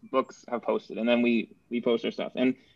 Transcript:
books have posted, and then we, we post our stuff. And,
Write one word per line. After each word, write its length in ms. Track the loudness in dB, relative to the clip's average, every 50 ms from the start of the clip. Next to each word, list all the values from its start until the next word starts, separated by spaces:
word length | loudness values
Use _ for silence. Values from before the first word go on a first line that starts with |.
| -14 -2
books 340 | 0 0 0 0 -6 -20 -12 -8
have 140 | -8 -6
posted, 380 | -2 -2 -2 -2 -2 -6 -8 -2
and 100 | 2 2
then 140 | 4 4 4
we, 260 | 2 2 2 0 -4 -10 _ _ _
we 100 | -6 -2
post 240 | 0 0 0 0 0
our 60 | -4
stuff. 220 | -6 -4 -8 -6 -2
And, 180 | 0 0 0 0 -2 -8 _ _